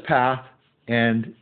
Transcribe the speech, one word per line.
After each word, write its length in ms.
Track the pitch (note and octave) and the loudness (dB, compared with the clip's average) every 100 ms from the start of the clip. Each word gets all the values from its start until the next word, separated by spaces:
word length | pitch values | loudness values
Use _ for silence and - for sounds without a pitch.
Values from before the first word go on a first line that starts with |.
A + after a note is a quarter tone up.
path, 400 | - C#3 B2+ B2+ - _ _ _ - | 0 2 2 -2 -8 _ _ _ -4
and 440 | A#2 A#2 A2+ A2 - | 0 2 0 -4 -10